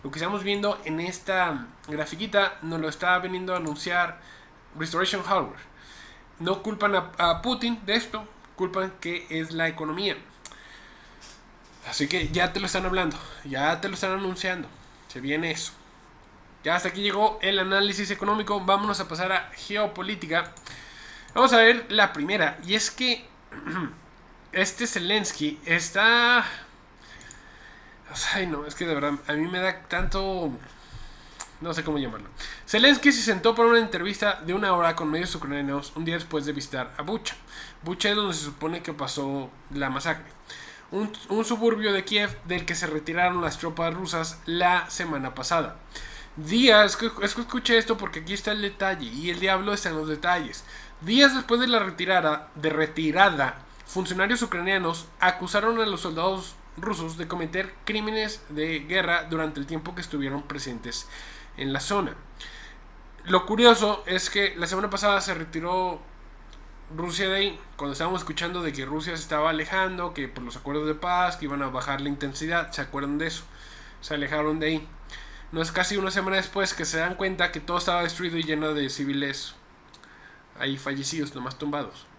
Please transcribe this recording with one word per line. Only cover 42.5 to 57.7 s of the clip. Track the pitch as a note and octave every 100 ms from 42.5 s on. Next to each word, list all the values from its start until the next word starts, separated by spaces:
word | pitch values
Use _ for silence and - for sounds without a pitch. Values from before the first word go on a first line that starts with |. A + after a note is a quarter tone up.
| - E3
que | E3+
se | E3+
retiraron | D#3 D3+ E3 F3+ F3+
las | E3 -
tropas | E3+ D#3+ E3
rusas | E3 F3+ E3 D#3+ - -
la | E3+ F3+ F3+ E3
semana | - E3+ D3 C3+ -
pasada. | - E3+ B2 - - - - - - -
Días, | D#3 A3 B3+ G#3+ G#3
es | -
que, | A#3 - G3+
es |
que | A#3+
escuche | A#3 B3 A#3+ A#3
esto | A3 A3
porque | F#3+ D#3+
aquí | D#3+
está | G3 -
el | G#3+
detalle, | G3+ G3+ F#3+ F3 B2
y | B2 E3+
el | F3
diablo | F#3+ F#3+ G3+
está | G3+ F3
en | D#3
los | D#3
detalles. | D3+ F3 F3 C3 - - - - -
Días | D#3+ A#3+ C#4
después | C4 C4+ A#3
de | B3
la | A#3
retirada, | F#3+ D#3+ F3+ F#3 D#3 D3+ - D3+
de | D#3
retirada, | D3 D#3 D#3 D#3 D#3+ G3 D#3 C3 - - - -
funcionarios | F#3 F3+ F#3 G3+ A#3+
ucranianos | A#3 F3 F3+ G3 F3 E3+ - -
acusaron | F3+ F3+ F#3 G#3 G#3+ A#3
a | A3
los | F#3
soldados | F3+ D#3+ F3+ F#3+ F3 - - -
rusos | F#3+ F3+ D#3+ D#3+
de | E3
cometer | F3+ E3 E3+ F#3+